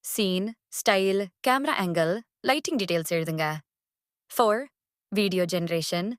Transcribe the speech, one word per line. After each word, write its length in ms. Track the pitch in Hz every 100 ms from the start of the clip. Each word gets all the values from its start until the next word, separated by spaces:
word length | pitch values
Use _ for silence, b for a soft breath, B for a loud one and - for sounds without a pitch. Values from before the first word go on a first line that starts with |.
| -
சீன், 340 | - 196 185 208 226 _ -
ஸ்டைல், 420 | - 196 190 196 196 _ 262
கேமரா 280 | 262 294 -
ஆங்கிள், 300 | 185 170 160 208 - _ -
லைட்டிங் 320 | 262 - 294
டீடெயில்ஸ் 300 | 180 170 160 170
எழுதுங்க. 280 | 160 160 156 156 _ _ _ _ _ _ _
ஃபோர், 260 | - 220 220 285 _ _ _ _ 202
வீடியோ 260 | 202 180 175
ஜெனரேஷன். 560 | 175 170 170 156 175 196